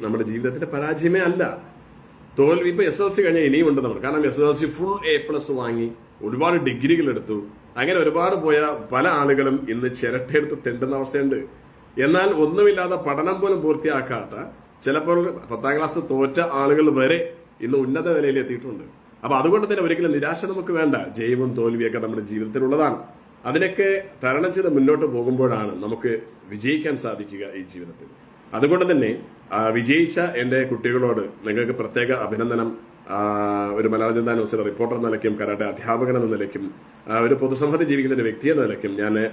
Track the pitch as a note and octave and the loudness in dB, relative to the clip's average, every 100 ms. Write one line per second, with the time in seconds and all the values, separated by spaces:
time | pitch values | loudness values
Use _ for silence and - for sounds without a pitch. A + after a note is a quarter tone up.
0 | A2 A2+ G#2+ A2+ B2 C3 E3 C#3 D3+ D#3 | -4 -2 -2 -2 -4 -4 -6 -4 -4 0
1 | E3+ F#3 F3 F3 D3 - - - - - | 0 2 2 0 -2 -4 -16 -20 -20 -20
2 | - - - - C#3+ F3 F3 F3 F#3 E3+ | -20 -20 -8 2 4 4 2 2 0 2
3 | G3+ - F3+ E3 D3 C#3+ D#3+ C#3 B2+ G2+ | 0 2 2 4 4 4 4 2 0 -4
4 | C3 D3+ D3 A#2+ D3 C#3+ D3+ D3+ F#3 G3+ | -2 0 0 2 2 2 -2 -2 -4 -2
5 | D#3 D3 D3 D3+ D3 C3 A#2 A#2 A#2 A#2 | 0 0 0 -4 -2 -4 -2 -2 -4 -8
6 | - - G#2 B2 E3 F3 C3 A#2 C3+ E3 | -20 -10 -6 0 2 2 0 0 2 2
7 | D3 A#2 - G#2 G2 - - A#2+ C#3+ F#3 | 2 -2 -4 -6 -8 -16 -12 -4 0 2
8 | D3+ D#3+ F3+ F#3+ D#3 D3+ D3+ D3 - B2 | 2 2 0 0 2 2 2 -4 -2 0
9 | E3+ D#3 C#3+ C#3 C3+ C#3 - A#2 B2+ B2 | 2 2 4 4 4 0 -2 -2 -2 -2
10 | A#2+ B2+ B2+ D3+ D3 D3 B2+ A#2+ C3 C3+ | -2 -2 0 0 0 -4 -6 -4 -4 -4
11 | C3+ C#3+ C#3 B2+ - - - - - - | -2 0 0 -2 -6 -16 -20 -20 -10 0
12 | C#3 F#3 G3 D#3+ D3+ F#3 G#3 F#3+ F3+ F3+ | 2 4 4 2 2 6 4 4 0 -2
13 | C#3+ C#3 F3 F#3+ G3 F3+ D3+ D3+ D#3 C#3 | -2 0 0 0 0 2 2 0 0 -2
14 | B2+ A#2 F#2+ G#2 G3 - - - C3 D3+ | -2 -6 -8 -12 -12 -16 -20 -6 -2 0
15 | D#3+ F3 F3+ - - A2+ C3+ D3 D#3 E3 | 2 2 2 -4 -10 -4 0 0 0 -4
16 | - C3+ C3+ C3+ E3+ C#3 C#3 D3 D#3 C3 | -2 0 0 0 0 2 4 6 4 4
17 | C3 E3+ E3+ - - - A#2 C#3 B2+ D3 | 2 2 -2 -10 -20 -8 -2 0 0 -2
18 | E3+ D#3 C#3+ C3+ B2 A#2+ C3 G2+ - - | 0 2 2 0 -2 -6 -8 -14 -16 -20
19 | - - B2 C3+ D#3+ G#3 G#3 G3+ E3+ E3 | -20 -10 -2 2 4 2 2 0 0 2
20 | E3+ C#3+ D3 E3+ F#3+ F#3+ F3 E3+ D#3 B2 | 2 0 0 -4 -6 -6 -2 0 2 0
21 | F#2+ G2+ A2+ B2 B2+ A#2+ A#2 A#2 A#2 A#2 | -4 -4 0 0 0 0 0 0 -2 -2
22 | A2 A2 G2+ G#2+ A2 B2+ C3 D3 D3 A2+ | 0 -2 -2 -6 -4 0 2 2 2 -2
23 | - - - - A#2+ D3+ F#3 F#3 G3 G3 | -10 -20 -20 -12 -2 0 0 0 0 0
24 | G3 - B2+ C#3 F3+ F3+ F#3 C#3 C3+ D3+ | -4 -4 0 0 0 0 2 4 4 4
25 | D3+ A#2+ A#2+ B2+ B2+ A2 G#2 F2+ G#2 A2+ | 2 0 0 2 2 2 -4 -6 -6 -4
26 | A#2+ A2 - - - G#2 B2 D#3 D#3 C3+ | -2 -4 -6 -20 -16 -6 -2 0 -2 -4
27 | A#2 G#2 G#2 G2 G2 F#2+ F2+ F2+ F2 - | -6 -8 -10 -12 -12 -12 -14 -14 -16 -18
28 | - - - - - A2+ C#3+ F#3 F3+ D#3 | -20 -20 -20 -20 -8 0 2 4 4 2
29 | A2+ B2 - - - G2+ A2 A#2 A#2 D#3 | 2 -2 -10 -20 -6 -2 0 0 2 2
30 | E3 E3+ F3 B2 B2 C3 C3 A2+ A#2+ B2 | 2 0 -2 -2 0 0 0 -2 0 2
31 | B2 G#2+ F#2+ - G#2+ G#2+ A#2 - G#2 B2 | 2 0 -4 -8 -4 -2 -2 -4 -4 -2
32 | A#2+ B2+ G#2 G#2+ A#2 A#2 A2+ - - - | 0 0 -2 -4 -2 0 -2 -6 -16 -20
33 | - G2 G#2 G#2 G#2 G2+ G2+ G#2 A2 A2 | -8 -2 0 0 0 -2 -2 -2 0 0
34 | A2+ A#2 A#2 A2+ G#2 A2 G2+ - A#2 A#2+ | 0 0 0 0 -2 -2 -4 -2 -4 -2
35 | A#2 A2 A2+ G#2 G#2 G2+ G#2 F#2 A2+ A#2 | -2 -2 -2 -2 -4 -4 -4 -6 -4 -2
36 | B2+ B2+ A2+ G#2+ G2 G2 G2 - - - | 0 0 0 -2 -4 -6 -10 -12 -20 -18
37 | - A2+ A#2 C3 C3 C3 D3 D#3+ D#3 C#3 | -4 0 2 2 0 0 0 2 2 2
38 | C3 B2+ A2+ A2 C#3+ D3+ A2+ G2 G#2 G2 | 2 0 0 0 0 2 0 -2 -6 -2
39 | G#2 G#2+ A2 | 0 0 0